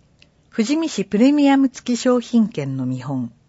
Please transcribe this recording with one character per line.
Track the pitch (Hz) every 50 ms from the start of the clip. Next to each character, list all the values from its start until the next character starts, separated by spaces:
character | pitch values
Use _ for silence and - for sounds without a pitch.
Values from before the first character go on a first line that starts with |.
| _ _ _ _ _ _ _ _ _ _
富 | - - 220
士 | 226 294
見 | 320 330 311
市 | - - 190
プ | - -
レ | 202 240 277
ミ | 294 294 285 277
ア | 277
ム | 277 269 254
付 | - - - - 247
き |
商 | 233 - 262 247 247
品 | 233 - - 233 214
券 | 202 - 160 139 139 135
の | 131 127
見 | 127 127 127
本。 | 120 139 139 131 120 117 _ _ _